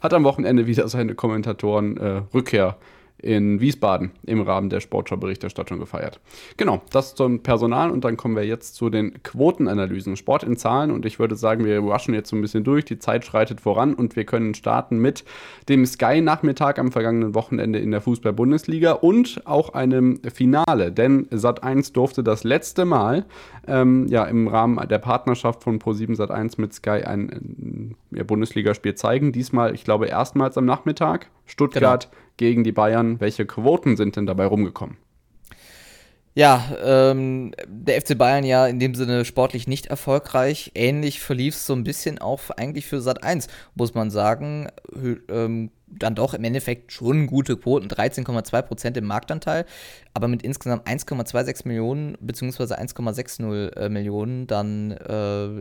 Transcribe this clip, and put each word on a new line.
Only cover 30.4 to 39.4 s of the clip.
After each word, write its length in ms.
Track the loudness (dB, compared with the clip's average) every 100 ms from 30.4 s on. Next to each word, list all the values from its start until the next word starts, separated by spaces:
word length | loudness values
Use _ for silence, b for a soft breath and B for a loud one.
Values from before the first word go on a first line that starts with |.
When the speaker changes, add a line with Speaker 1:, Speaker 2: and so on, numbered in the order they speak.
| 0 2
Speaker 1:
am 80 | 0
Nachmittag. 640 | 2 -2 0 0 -2 -6 _ _
Stuttgart 640 | -2 0 4 4 4 -2
Speaker 2:
Genau. 120 | -20 _ 0
Speaker 1:
gegen 260 | 2 4
die 80 | 2
Bayern. 480 | 4 4 4 2 0
Welche 240 | -2 -2
Quoten 540 | -4 0 2 4 2 2
sind 180 | 2 0
denn 80 |
dabei 220 | -2 2 2
rumgekommen? 500 | 2 0 -4 -12 -14 _ _ _ _ -20 B B B B B B B _
Speaker 2:
Ja, 300 | 6 8 8 2 -4
ähm, 720 | 4 6 6 4 -2 -4 -8 -12 -16
der 320 | -6 0 0
F 60 |
C 100 | 2
Bayern 300 | 4 4 4
ja 220 | 4 4 4
in 140 | 4
dem 140 | 0
Sinne 320 | 0 -2 0 0
sportlich 420 | 0